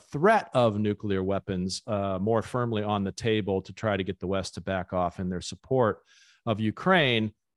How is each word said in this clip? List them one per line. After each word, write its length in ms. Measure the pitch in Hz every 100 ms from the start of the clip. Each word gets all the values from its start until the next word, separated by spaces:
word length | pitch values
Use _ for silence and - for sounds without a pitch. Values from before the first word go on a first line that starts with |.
| -
threat 380 | 143 190 214 -
of 260 | 131 120 104
nuclear 440 | 104 104 104 95
weapons, 600 | 95 98 - 92 92 92 -
uh, 300 | 104 98 92
more 220 | 101 113
firmly 420 | 104 127 120 107
on 200 | 104 104
the 80 | 98
table 500 | - 117 110 101 95
to 100 | -
try 220 | 98 113 98
to 80 |
get 160 | 92 95
the 80 | 90
West 280 | 95 92 -
to 60 |
back 300 | 90 95 90
off 280 | 92 87 -
in 100 | 92
their 120 | 90
support 600 | - 95 - 131 110 - _ _ _ _ 117
of 140 | 104
Ukraine. 720 | 110 - 180 185 139 117 110 - _